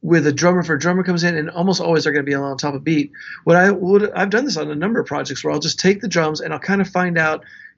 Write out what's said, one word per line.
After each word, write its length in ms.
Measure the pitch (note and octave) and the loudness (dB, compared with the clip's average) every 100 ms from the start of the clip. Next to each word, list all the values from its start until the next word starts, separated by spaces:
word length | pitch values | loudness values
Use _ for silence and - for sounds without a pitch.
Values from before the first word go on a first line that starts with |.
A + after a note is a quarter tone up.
with 260 | D#3+ E3 D3 | 2 2 4
a 60 | |
drummer, 260 | C#3+ F3 F3+ | 2 2 2
if 100 | D#3+ | 0
a 80 | C#3+ | -2
drummer 260 | E3 F#3 | 0 0
comes 200 | F#3 F3 | 0 0
in, 120 | E3+ D#3+ | 0 -2
and 140 | D3+ | -4
almost 300 | F3 G3 F3 | -2 0 0
always 240 | E3+ D#3+ | 0 0
they're 80 | D3+ | 0
gonna 120 | C#3+ | -2
be 120 | C#3 C#3 | -2 -2
on 220 | C#3 C3 | -4 -4
top 180 | D3 C#3 | -6 -4
of 80 | |
beat. 280 | D#3 D3+ C#3+ - - - E3 | 0 0 -2 -8 -18 -4 4
What 100 | F3 | 6
I, 160 | G3 | 6
what 440 | G3+ F3+ G3+ G#3 F3 | 2 2 2 2 -2
I've 140 | G3 | 0
done 140 | A3 | 0
this 140 | C#4+ D#3+ | 0 -4
on 120 | D3+ | -4
a 60 | D3+ | -4
number 240 | F#3+ A3+ | -2 -2
of 80 | - | -4
projects 340 | D3 C3+ C3+ | -6 -6 -6
where 100 | D3+ | -4
I'll 80 | D3 | -2
just 200 | E3 - | -2 0
take 220 | F#3 G3+ | 2 2
the 60 | G#3+ | 0
drums 320 | E3+ D#3 D#3 | -2 0 -2
and 120 | D#3+ | -6
I'll 60 | D3+ | -6
kind 220 | - G3 | -2 0
of 80 | F#3+ | 0
find 280 | F3+ F3+ E3 | 0 0 0
out, 260 | D#3 D#3 - - - | 0 -2 -8 -20 -20